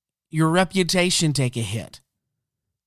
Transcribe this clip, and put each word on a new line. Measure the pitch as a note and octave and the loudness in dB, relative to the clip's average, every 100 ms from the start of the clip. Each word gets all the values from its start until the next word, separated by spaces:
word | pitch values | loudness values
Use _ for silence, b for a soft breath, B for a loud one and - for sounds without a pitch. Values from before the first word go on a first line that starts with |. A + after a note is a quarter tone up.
| _ _ _ | _ _ _
your | D#3 D#3+ | 0 2
reputation | F3+ F#3+ F#3+ E3+ F3+ F3+ - D#3+ | 2 2 0 0 0 0 0 0
take | C#3 B2 - | 0 -2 -4
a | |
hit. | G2+ A2 - - _ _ _ _ _ _ _ _ | -6 -8 -10 -18 _ _ _ _ _ _ _ _